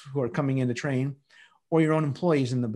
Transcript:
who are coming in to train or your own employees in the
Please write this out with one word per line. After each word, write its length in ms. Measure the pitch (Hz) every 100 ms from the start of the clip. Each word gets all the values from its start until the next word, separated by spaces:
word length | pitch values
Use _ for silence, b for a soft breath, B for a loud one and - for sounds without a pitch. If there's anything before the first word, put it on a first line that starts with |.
| 143
who 100 | 139
are 80 | 120
coming 280 | 139 139 135
in 80 | 127
to 60 |
train 420 | 120 151 127 135 139 _ b b b -
or 120 | 160
your 120 | 160
own 100 | 156
employees 500 | 151 131 180 151 127
in 80 | 127
the 60 | 120